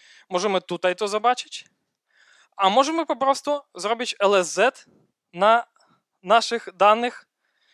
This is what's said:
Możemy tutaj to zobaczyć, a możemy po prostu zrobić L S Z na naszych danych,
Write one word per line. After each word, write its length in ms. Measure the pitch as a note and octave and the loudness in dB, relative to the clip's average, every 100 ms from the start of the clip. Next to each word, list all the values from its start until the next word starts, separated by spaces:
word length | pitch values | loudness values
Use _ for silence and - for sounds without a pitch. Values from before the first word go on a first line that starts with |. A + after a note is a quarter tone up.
| _ - - | _ -20 -8
Możemy 320 | F3+ G3+ F#3 | -4 -2 -4
tutaj 360 | - F3 F#3 F3 | -4 -4 -4 -4
to 120 | G#3 | -4
zobaczyć, 560 | G#3+ A#3 B3+ - - - _ _ _ _ _ _ _ _ - | -2 0 -2 -6 -16 -20 _ _ _ _ _ _ _ _ -2
a 140 | G3 | 2
możemy 360 | A3 C#4 E4 D#4 | 2 2 0 -4
po 100 | B3+ | -2
prostu 440 | C4+ C4+ - D4 - | -2 -2 -2 -6 -8
zrobić 420 | F3+ G3 A#3 B3 - | -10 -6 -6 -6 -2
L 160 | F#3+ | 2
S 180 | G3+ E3+ | 2 0
Z 340 | F3 B3 - _ _ _ _ _ | 0 0 -2 _ _ _ _ _
na 340 | E3+ G#3 A#3 - _ _ _ _ _ | 0 2 2 0 _ _ _ _ _
naszych 460 | F#3 A3+ - A#3 - | 0 0 0 -8 -6
danych, 520 | F#3 G3+ A3 A#3+ - _ _ _ _ _ | 2 4 4 -2 -8 _ _ _ _ _